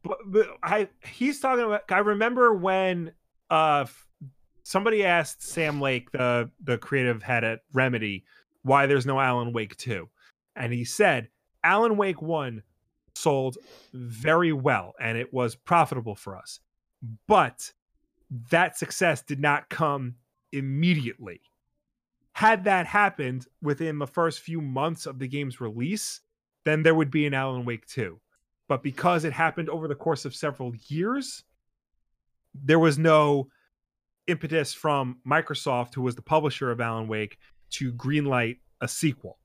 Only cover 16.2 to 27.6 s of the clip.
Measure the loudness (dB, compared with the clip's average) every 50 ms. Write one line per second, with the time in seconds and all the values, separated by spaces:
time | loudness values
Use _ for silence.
16.2 | -14 -16 -16 -16 -16 -18 -20 -20 _ _ _ _ _ _ _ _ -14 -14 -14 -14
17.2 | _ 4 4 4 4 2 -2 -12 -16 -16 _ _ _ _ _ _ _ _ _ _
18.2 | _ _ -14 -14 -4 0 2 2 2 2 -2 -8 -10 -8 -2 0 2 2 2 0
19.2 | -4 -8 -6 0 2 2 2 2 -2 _ -4 -2 0 0 0 -2 -4 -8 -10 _
20.2 | _ _ _ _ _ _ -8 -6 -6 -4 -2 0 2 2 2 2 -2 -6 -10 -12
21.2 | -16 -16 -16 -18 _ _ _ _ _ _ _ _ _ _ _ _ _ _ _ _
22.2 | _ _ _ 4 4 4 4 4 2 0 2 2 0 0 2 2 2 2 0 -4
23.2 | -6 -4 -6 -6 -10 _ _ _ -4 -4 -2 -2 -4 -6 -4 -6 -6 -4 0 0
24.2 | 0 0 0 -6 -12 -10 -8 -8 -6 -4 -2 -2 0 -2 -2 -4 -10 -12 -10 -10
25.2 | -8 -6 -6 -6 -6 -6 -8 -8 -8 -8 -4 -4 -4 -4 -4 -6 -6 -10 -12 -14
26.2 | _ _ _ _ _ _ _ _ _ 0 0 4 4 4 6 6 2 2 0 0
27.2 | 0 0 0 -2 -2 -2 -4 -4